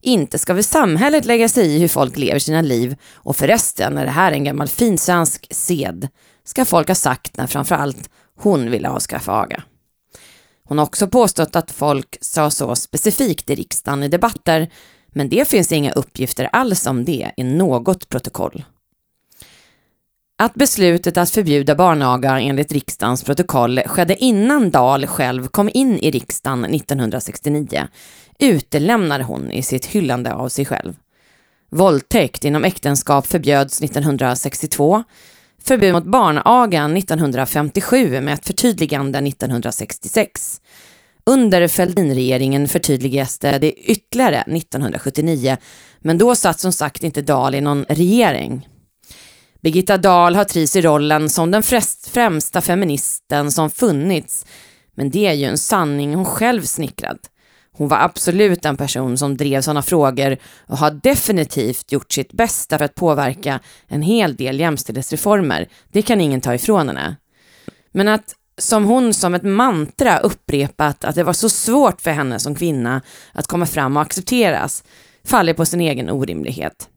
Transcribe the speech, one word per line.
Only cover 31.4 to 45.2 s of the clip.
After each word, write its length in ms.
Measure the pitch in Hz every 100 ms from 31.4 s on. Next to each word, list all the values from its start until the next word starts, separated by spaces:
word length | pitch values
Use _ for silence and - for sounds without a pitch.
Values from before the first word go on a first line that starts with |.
| _ _ _
Våldtäkt 760 | 151 190 143 - 233 143 -
inom 200 | 147 151
äktenskap 640 | 180 - 147 143 - 139 135
förbjöds 540 | 202 135 139 139 -
nittonhundrasextiotvå, 1200 | 147 147 147 139 127 123 139 - 156 - 143 208 233 _ - _ _ _
förbud 300 | - 254 196
mot 120 | 175
barnaga 840 | 175 247 185 147 - 247 233 170 147
nittonhundrafemtiosju 1300 | 170 190 160 151 123 131 151 147 190 - 254 208 127
med 140 | 139
ett 120 | 143 -
förtydligande 760 | 190 247 180 156 143 139 139
nittonhundrasextiosex. 1400 | 143 135 123 120 117 - 107 - - 226 - - - - _ - - _ _ _ -
Under 420 | 269 226 185 170
Fälldinregeringen 1000 | - 180 180 160 131 127 127 135 139 143
förtydligas 720 | 170 - 135 131 139 131 -
det 340 | 143 139 156
ytterligare 720 | - - 220 _ 233 247 139 -
nittonhundrasjuttionio, 1120 | 160 - 127 127 - 139 147